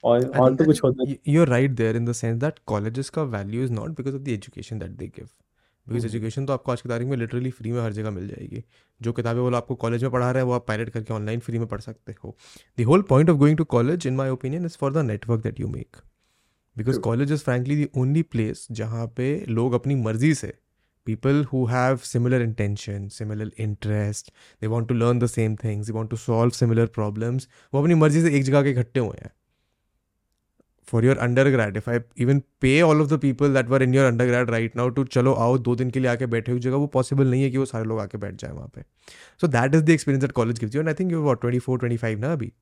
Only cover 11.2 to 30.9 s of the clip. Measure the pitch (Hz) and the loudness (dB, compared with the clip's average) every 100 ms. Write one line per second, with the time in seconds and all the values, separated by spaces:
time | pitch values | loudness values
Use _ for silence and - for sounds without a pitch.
11.2 | 104 117 117 117 113 104 113 110 - 107 | -4 -6 -4 -4 -4 -6 -10 -16 -16 -16
12.2 | - - - - _ - 117 175 196 135 | -16 -18 -20 -20 _ -2 4 4 6 4
13.2 | 165 156 147 156 160 123 120 175 143 131 | 6 6 6 4 2 2 2 -2 -2 -2
14.2 | 135 127 131 156 175 - 139 147 135 104 | -2 -4 -6 -6 -6 -4 -2 0 -2 -4
15.2 | 113 117 113 110 - - - - _ _ | -2 -2 -2 -6 -8 -8 -12 -18 _ _
16.2 | _ _ _ _ _ - 113 135 113 117 | _ _ _ _ _ -6 -2 0 0 0
17.2 | 143 147 139 123 127 147 147 131 127 151 | 0 0 0 -2 0 0 0 0 2 2
18.2 | 160 120 107 - - 113 110 117 113 117 | 0 -2 -4 -4 -10 -8 -6 -4 -6 -4
19.2 | 127 147 - 113 127 120 135 139 110 110 | -4 -4 -2 0 0 0 0 -2 0 2
20.2 | 143 147 101 - _ _ _ _ - 110 | 2 2 -4 -14 _ _ _ _ -8 -2
21.2 | 135 143 139 131 120 127 127 131 - 120 | 2 2 0 -2 0 2 2 0 -2 0
22.2 | 123 127 117 110 104 101 - 101 101 - | 2 2 0 0 -2 -2 -6 -8 -10 -10
23.2 | 107 107 107 - 110 104 107 107 104 104 | -8 -6 -8 -6 -6 -4 -2 -2 -2 -6
24.2 | - _ - _ 110 117 117 123 117 120 | -12 _ -20 _ -4 -2 0 2 2 2
25.2 | 117 - 110 107 113 104 107 110 110 117 | 0 0 -2 -2 -4 -4 -4 -6 -6 -6
26.2 | - 113 120 - 120 113 113 - 104 104 | -2 2 2 2 2 4 2 0 -4 -4
27.2 | 117 127 - _ _ 135 151 170 156 151 | -4 -4 -6 _ _ 0 4 6 6 6
28.2 | 165 143 135 139 139 127 117 135 110 - | 4 2 4 4 4 0 -2 -2 -4 -6
29.2 | - _ _ _ _ _ _ _ _ _ | -16 _ _ _ _ _ _ _ _ _
30.2 | _ _ _ _ _ _ - | _ _ _ _ _ _ -4